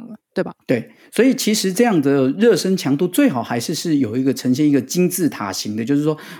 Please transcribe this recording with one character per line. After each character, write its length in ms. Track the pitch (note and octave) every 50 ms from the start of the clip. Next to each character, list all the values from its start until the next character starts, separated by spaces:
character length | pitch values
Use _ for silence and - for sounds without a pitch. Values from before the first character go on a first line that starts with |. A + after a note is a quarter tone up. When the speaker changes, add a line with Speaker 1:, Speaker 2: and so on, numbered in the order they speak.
| - -
Speaker 1:
了， 60 | G#3+ - _ _ -
对 100 | F#3+ F3
吧？ 100 | - - _ _
Speaker 2:
对， 240 | - C3 A#2 - - - _ _ -
所 140 | - - B3
以 80 | C4+ A#3+
其 200 | - - G#3 G#3+
实 200 | G#3+ - F#3+ F3+
这 120 | A3+ A#3+
样 140 | A#3+ G3 D#3
的 280 | C3+ C#3 C#3 C#3 C3 C3+
热 220 | C#3 F#3+ A3+ A#3+ F#3+
身 220 | D3+ - F#3+ F#3+
强 180 | F3 - C3+ C#3+
度 120 | C#3+ F#3
最 220 | F3 - C#4+ C#4+ A#3+
好 120 | C#3 A#2+
还 160 | G#2+ - A#2+
是， 160 | A#2 - - D#3+
是 240 | - - E3+ D3+
有 180 | C#3 B2+ G#2 A2+
一 80 | C3 C3
个 100 | C3+ A#2
呈 200 | - - B2+ B2+
现 160 | D3+ D3+ D3
一 20 |
个 80 | C#3 C3
金 300 | B2 - - F3 F3+ F3
字 200 | F3+ F#3 E3+ B2
塔 240 | - - G#2 G2 F#2
型 220 | - - G#2+ G#2+
的， 80 | A2 A2+
就 120 | B2+ C#3+
是 80 | C#3+ D3
说 120 | D#3 D3+ D3+ - - -